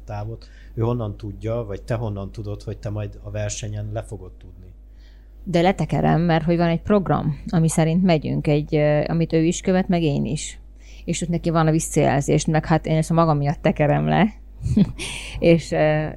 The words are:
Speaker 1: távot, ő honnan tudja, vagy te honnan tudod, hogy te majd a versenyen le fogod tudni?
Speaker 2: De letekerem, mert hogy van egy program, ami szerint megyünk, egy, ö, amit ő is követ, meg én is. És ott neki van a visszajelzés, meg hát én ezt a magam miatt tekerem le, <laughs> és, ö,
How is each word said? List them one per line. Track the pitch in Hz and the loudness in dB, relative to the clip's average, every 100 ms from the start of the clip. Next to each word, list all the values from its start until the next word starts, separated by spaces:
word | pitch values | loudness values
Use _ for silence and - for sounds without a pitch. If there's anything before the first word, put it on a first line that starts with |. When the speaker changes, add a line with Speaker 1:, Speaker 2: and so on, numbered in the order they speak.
| - | -12
Speaker 1:
távot, | 104 107 113 - - - | -10 -10 -12 -16 -20 -12
ő | 120 | -2
honnan | 113 123 104 101 | 0 0 -4 -8
tudja, | 104 98 107 117 104 | -12 -8 -4 -4 -6
vagy | 95 | -8
te | - | -4
honnan | 113 113 101 98 | -4 -4 -6 -8
tudod, | 117 101 104 | -10 -10 -10
hogy | 110 98 | -10 -10
te | 107 | -8
majd | 104 104 - | -6 -8 -10
a | 101 | -10
versenyen | 107 104 - 107 104 104 | -6 -6 -6 -8 -8 -6
le | 107 | -8
fogod | - 95 90 | -8 -12 -14
tudni? | - 95 92 92 - - - - - - - | -18 -20 -20 -20 -20 -20 -20 -20 -20 -20 -14
Speaker 2:
De | - 165 | -2 2
letekerem, | 180 190 156 151 156 156 | 4 2 0 2 4 4
mert | 170 160 | 4 2
hogy | 160 170 | 2 2
van | 170 | 2
egy | 165 | 0
program, | - 208 156 143 151 139 - | 2 2 2 0 0 -4 -2
ami | 165 160 | 2 2
szerint | - 160 175 | 2 2 4
megyünk, | 190 156 131 139 156 | 4 2 0 -2 2
egy, | 147 147 | 0 2
ö, | 151 151 147 - | 2 4 2 0
amit | 165 165 | 0 0
ő | 165 | 2
is | 165 - | 2 2
követ, | 196 185 185 | 0 2 2
meg | 175 | 2
én | 156 143 | 2 0
is. | 131 156 - - - - - - | -2 -4 -8 -14 -20 -20 -20 -12
És | - 165 | -6 -4
ott | 170 | -2
neki | 170 170 | -2 0
van | 165 160 | 2 4
a | |
visszajelzés, | 165 - 156 135 135 147 147 | 2 0 2 2 2 2 2
meg | - 156 - | 2 0 2
hát | 160 160 | 0 2
én | 156 | 0
ezt | 156 | 2
a | |
magam | 165 165 147 | 2 2 2
miatt | 143 170 | 0 0
tekerem | - - 147 147 151 | 0 2 2 2 2
le, | 156 214 - - - - | 2 2 0 -16 -8 0
<laughs> | 214 - - - - - - | 2 2 0 -10 -10 -12 2
és, | 170 170 - | 4 4 2
ö, | 160 151 151 156 | 2 2 2 -2